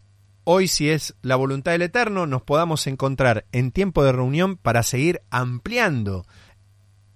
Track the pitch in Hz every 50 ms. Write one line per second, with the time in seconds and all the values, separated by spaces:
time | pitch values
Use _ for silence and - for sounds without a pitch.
0 | _ _ _ _ _ _ _ _ _ - 170 190 190 170 - - 151 147 160 151
1 | - - - _ - 127 131 127 135 135 135 139 135 175 170 170 175 175 - 240
2 | 240 220 202 185 175 151 131 127 - - 143 151 170 170 156 147 - 143 135 127
3 | 139 135 135 127 135 123 113 107 - - - 123 127 127 - - 190 196 160 160
4 | 143 135 127 127 127 127 139 156 180 190 190 - - 120 113 117 110 - - 123
5 | 143 170 175 - - _ - 123 127 123 123 120 - - 233 247 233 196 151 120
6 | 107 98 95 90 87 - - - - - _ _ _ _ _ _ _ _ _ _
7 | _ _ _